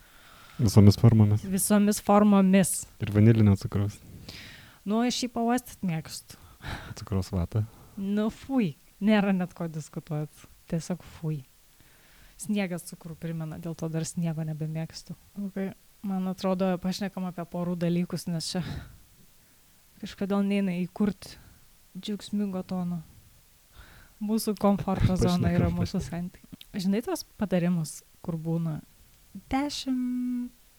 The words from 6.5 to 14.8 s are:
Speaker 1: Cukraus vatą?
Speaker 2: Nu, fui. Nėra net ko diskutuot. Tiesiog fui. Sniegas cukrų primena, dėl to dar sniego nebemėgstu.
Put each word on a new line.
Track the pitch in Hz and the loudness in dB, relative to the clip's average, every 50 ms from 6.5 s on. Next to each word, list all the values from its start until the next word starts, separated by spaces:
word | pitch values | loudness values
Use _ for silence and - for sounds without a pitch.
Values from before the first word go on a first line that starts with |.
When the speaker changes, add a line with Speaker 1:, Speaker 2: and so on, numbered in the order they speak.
| - - - - - - - - | -20 -14 -12 -12 -12 -12 -12 -14
Speaker 1:
Cukraus | - - 104 - 101 95 92 - | -14 -14 -8 -4 -2 -2 -2 -2
vatą? | 95 92 85 - - 110 104 - - - - - | -2 -2 -2 0 -2 -2 -2 -4 -8 -20 -20 -16
Speaker 2:
Nu, | - 208 196 196 208 208 214 220 | -10 -6 -4 -2 0 0 -2 -2
fui. | - - - - 269 254 214 156 - _ _ - _ | -4 -8 -8 -2 0 0 0 0 -4 _ _ -20 _
Nėra | - 196 220 214 208 196 202 190 | -2 2 2 4 4 4 2 0
net | 180 180 175 | 0 -2 -6
ko | - - 170 165 | -6 -10 -10 -8
diskutuot. | 156 160 143 - - 185 - - 156 151 151 - - - - - - _ | -8 -10 -12 -10 -12 -14 -10 -6 -6 -6 -6 -8 -12 -20 -20 -20 -20 _
Tiesiog | _ - 170 165 - - 180 - - | _ -6 -6 -6 -4 -6 -8 -8 -10
fui. | - - - 165 156 156 139 127 _ _ _ _ _ _ _ - - _ _ _ _ - - - - - - | -20 -14 -8 -6 -6 -6 -6 -10 _ _ _ _ _ _ _ -20 -20 _ _ _ _ -20 -20 -20 -20 -18 -14
Sniegas | - - 208 208 196 170 180 165 | -6 -4 -2 -2 -2 -4 -4 -8
cukrų | - - 180 - - 170 156 | -8 -12 -18 -16 -14 -16 -14
primena, | - - 165 165 160 160 156 156 165 | -10 -8 -8 -6 -6 -6 -8 -8 -10
dėl | 170 165 160 | -8 -10 -8
to | - 160 | -6 -6
dar | 160 160 160 165 | -4 -4 -4 -4
sniego | - - 175 170 165 156 160 | -4 -4 -4 -2 -2 -2 -4
nebemėgstu. | 160 156 156 147 160 156 156 160 | -6 -6 -6 -6 -6 -6 -6 -6